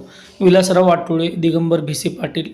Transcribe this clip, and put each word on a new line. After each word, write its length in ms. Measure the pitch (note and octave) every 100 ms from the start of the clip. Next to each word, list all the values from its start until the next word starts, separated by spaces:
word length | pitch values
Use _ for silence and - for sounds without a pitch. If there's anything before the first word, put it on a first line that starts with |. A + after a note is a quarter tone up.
| - - - -
विलासराव 480 | F#3 F#3 F#3 F3+ F#3
वाटोळे, 400 | E3+ - E3 E3+
दिगंबर 520 | F3 E3 E3 E3 E3
भिसे 280 | D3 D3 F3
पाटील, 360 | - D3 E3 -